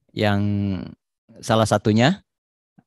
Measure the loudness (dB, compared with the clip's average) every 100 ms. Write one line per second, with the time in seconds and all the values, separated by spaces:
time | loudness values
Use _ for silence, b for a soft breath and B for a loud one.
0 | _ -4 -2 0 -2 -2 -2 -4 -8 -16
1 | _ _ _ -12 -2 0 2 0 2 2
2 | 2 0 -8 _ _ _ _ _